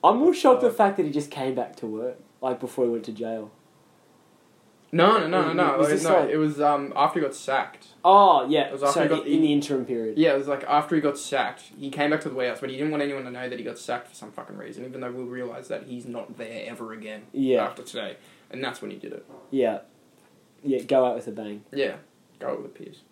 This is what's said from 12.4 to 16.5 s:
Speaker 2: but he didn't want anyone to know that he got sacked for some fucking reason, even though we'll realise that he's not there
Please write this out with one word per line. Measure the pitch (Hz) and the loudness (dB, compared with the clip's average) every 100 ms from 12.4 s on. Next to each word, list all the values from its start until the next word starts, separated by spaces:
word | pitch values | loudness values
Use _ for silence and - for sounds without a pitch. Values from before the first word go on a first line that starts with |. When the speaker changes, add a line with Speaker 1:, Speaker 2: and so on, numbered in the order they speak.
| 123 110 | -4 -4
Speaker 2:
but | 131 | -8
he | 131 | -4
didn't | 151 | -4
want | 147 | -2
anyone | 143 139 123 | -4 -6 -10
to | |
know | 123 127 | -10 -10
that | 123 | -8
he | 120 | -10
got | 117 | -12
sacked | - 120 - | -8 -8 -8
for | - | -20
some | 110 | -16
fucking | - - 101 | -16 -16 -14
reason, | - - 127 | -14 -14 -14
even | 127 | -12
though | 123 | -12
we'll | 127 123 | -10 -10
realise | 127 123 117 127 | -10 -10 -12 -10
that | 110 | -10
he's | - 123 120 | -10 -14 -12
not | 120 113 117 | -12 -12 -14
there | 110 | -12